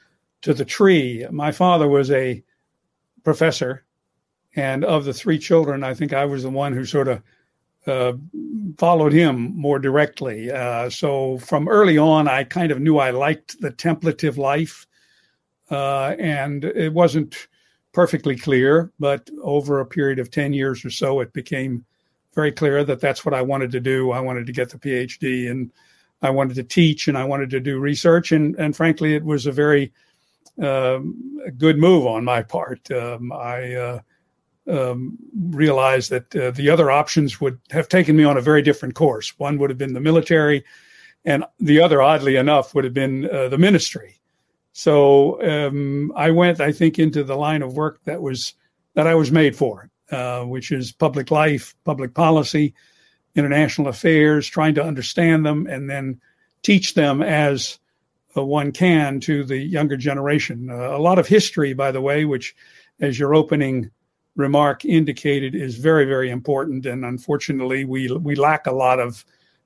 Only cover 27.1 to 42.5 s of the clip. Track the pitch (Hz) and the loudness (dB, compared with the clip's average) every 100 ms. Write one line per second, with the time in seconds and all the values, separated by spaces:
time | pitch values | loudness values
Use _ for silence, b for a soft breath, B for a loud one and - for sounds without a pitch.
27.1 | 139 135 139 135 131 131 135 143 143 175 | -2 -4 -6 -4 -4 -4 -4 -4 0 4
28.1 | 170 - 156 151 - 151 147 165 156 156 | 4 4 2 2 -2 -4 0 0 0 0
29.1 | 151 151 143 139 135 147 143 135 _ _ | -2 -2 -4 -2 0 2 2 0 _ _
30.1 | _ _ _ _ - 143 135 127 131 156 | _ _ _ _ -6 -2 0 0 -2 -6
31.1 | - 262 294 - 127 160 151 170 175 123 | -12 -14 -12 -14 2 2 6 6 6 2
32.1 | 113 120 120 107 85 104 123 - 127 120 | -2 -2 -2 -2 -6 -6 -10 -6 -6 -6
33.1 | 117 120 139 120 123 127 123 120 123 - | -8 -10 -10 -8 -8 -8 -8 -8 -10 -16
34.1 | _ _ _ _ _ - 151 127 123 127 | _ _ _ _ _ -6 -4 -2 -4 -8
35.1 | - - 220 175 147 156 135 131 131 - | -12 -12 -8 -6 0 2 4 2 2 0
36.1 | 127 - 151 127 127 143 165 143 143 147 | -6 -4 -4 -4 0 4 4 6 4 2
37.1 | 160 143 - 139 123 _ 156 156 185 156 | 0 0 -2 -6 -6 _ -6 2 2 4
38.1 | 156 151 139 123 151 147 143 131 - 151 | 6 6 4 4 4 4 0 -4 0 0
39.1 | 107 - - 143 147 139 127 135 127 151 | 0 -8 -8 -4 0 -2 -2 -6 -2 2
40.1 | 165 160 160 147 143 b b b b b | 2 4 2 4 0 b b b b b
41.1 | b - 143 - _ 156 151 170 143 135 | b -2 -2 -2 _ 4 6 6 6 6
42.1 | 151 139 131 139 | 4 2 2 4